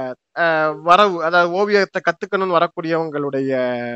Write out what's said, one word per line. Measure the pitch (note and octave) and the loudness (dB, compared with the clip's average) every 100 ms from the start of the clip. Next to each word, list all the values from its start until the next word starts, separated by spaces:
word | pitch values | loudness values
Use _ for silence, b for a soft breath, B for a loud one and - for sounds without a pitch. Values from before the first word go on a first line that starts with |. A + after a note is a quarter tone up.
| B2+ B2+ _ | -4 -10 _
ஆஹ், | - E3+ D#3+ D#3 D3+ | -2 0 2 0 0
வரவு, | E3 F#3 G#3 E3+ | 4 4 4 0
அதாவது | D#3+ F3 F3 | 0 2 2
ஓவியத்தை | F3+ G#3 G#3 F#3+ F#3 | 0 2 2 0 -2
கத்துக்கணும்னு | - - G3 F#3+ F#3+ E3 | -4 -4 -4 -2 0 0
வரக்கூடியவங்களுடைய | E3+ - E3 E3 D#3+ D3 C#3+ C3+ C3+ C3 B2 B2 A#2+ | 0 -4 -4 -2 -2 -4 -4 -4 -2 -2 -2 -4 -6